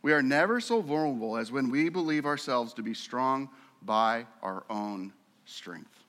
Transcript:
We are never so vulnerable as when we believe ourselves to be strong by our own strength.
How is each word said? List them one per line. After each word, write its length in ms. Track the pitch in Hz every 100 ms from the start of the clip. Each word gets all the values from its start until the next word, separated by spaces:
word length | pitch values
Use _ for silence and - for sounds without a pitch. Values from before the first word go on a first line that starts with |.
We 100 | 143
are 100 | 151
never 380 | 131 143 185 240
so 220 | 226 233
vulnerable 560 | 156 151 151 123 110 113
as 120 | 113
when 200 | 135 131
we 180 | 135 165
believe 380 | 180 160 151 143
ourselves 480 | 143 - 123 117
to 80 | -
be 100 | 113
strong 560 | 110 - 123 131 135 135 - - _
by 460 | 98 110 110 117 117 -
our 220 | 95 95 -
own 460 | 107 104 98 95 - _ _ -
strength. 500 | - 87 85 - -